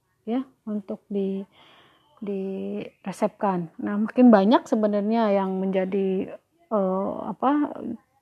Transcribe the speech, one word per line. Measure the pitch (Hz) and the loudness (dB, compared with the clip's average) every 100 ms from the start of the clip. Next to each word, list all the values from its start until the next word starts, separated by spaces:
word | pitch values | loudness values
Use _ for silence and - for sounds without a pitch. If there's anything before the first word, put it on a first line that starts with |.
| _ _ | _ _
ya | - 247 254 _ | -6 -6 -6 _
untuk | - 208 - 214 - | -8 -8 -8 -12 -6
di, | 202 196 196 196 _ - - _ _ _ - | -4 -2 -4 -8 _ -20 -20 _ _ _ -14
diresepkan. | 202 196 190 190 196 208 - _ - 175 208 - 202 180 165 - | -8 -6 -6 -8 -8 -8 -10 _ -10 -4 -4 -2 -2 -2 -4 -8
Nah, | 208 208 | -6 -2
makin | 214 - 247 | -2 6 8
banyak | 214 196 294 | 8 6 4
sebenarnya | - 226 214 208 202 226 220 196 | 2 0 0 0 0 0 2 2
yang | 196 190 | 0 -2
menjadi, | 190 190 185 196 190 190 - - _ _ - | -2 -2 -2 -2 0 -2 -4 -10 _ _ -4
eh, | 214 190 190 202 - | 0 0 0 -4 -6
apa, | 220 196 247 294 294 - 233 233 _ _ | -8 -2 0 2 0 -6 -10 -12 _ _